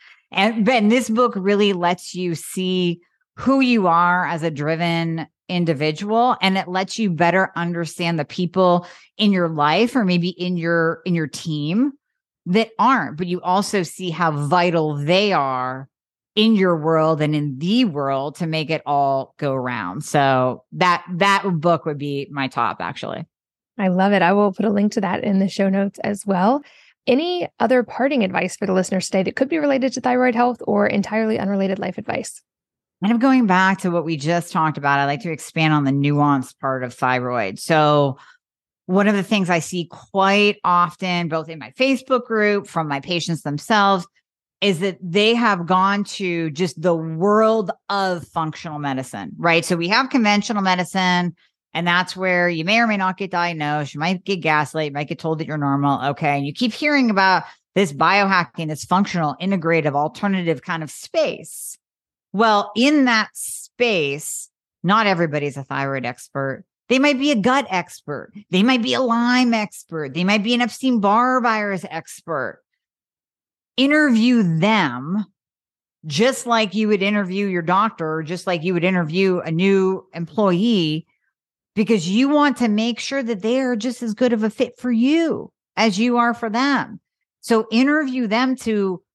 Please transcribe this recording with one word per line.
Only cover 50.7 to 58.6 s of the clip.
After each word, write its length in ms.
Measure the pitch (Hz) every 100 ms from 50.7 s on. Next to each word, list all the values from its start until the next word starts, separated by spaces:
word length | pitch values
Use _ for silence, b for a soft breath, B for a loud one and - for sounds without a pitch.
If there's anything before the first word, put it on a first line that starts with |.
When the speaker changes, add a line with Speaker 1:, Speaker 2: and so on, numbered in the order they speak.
| 180 175 190 180 175 175 - _ _ _
Speaker 1:
and 140 | 160 175
that's 280 | 175 180
where 360 | 185 185 180 175
you 140 | 165
may 160 | 165 220
or 60 | 233
may 100 | 208
not 200 | 185 185
get 140 | 190
diagnosed. 640 | 180 175 160 147 151 143
You 60 | 151
might 240 | 165 185
get 180 | 196 190
gaslit, 440 | 156 151 147 160 151
you 60 |
might 160 | 143 151
get 120 | 165
told 180 | 165 160
that 80 | 160
you're 100 | 151
normal. 460 | 143 139 143 139 135
Okay. 260 | 139 151 143
And 80 |
you 80 | 139
keep 220 | 139 247
hearing 340 | - 302 285 240
about 360 | 196 190 180 - B _
this 180 | 180 196
biohacking, 760 | 143 160 196 196 190 165 -